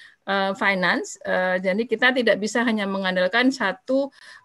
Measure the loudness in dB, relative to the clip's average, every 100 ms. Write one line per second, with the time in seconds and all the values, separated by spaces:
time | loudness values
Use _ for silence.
0 | -20 _ -4 -2 -2 0 0 2 0 0
1 | -4 -10 -4 -2 0 0 0 -2 -2 2
2 | 2 2 2 2 0 -2 0 0 -2 -2
3 | -2 0 0 2 2 2 -2 -4 -2 -2
4 | -2 -8 -20 -20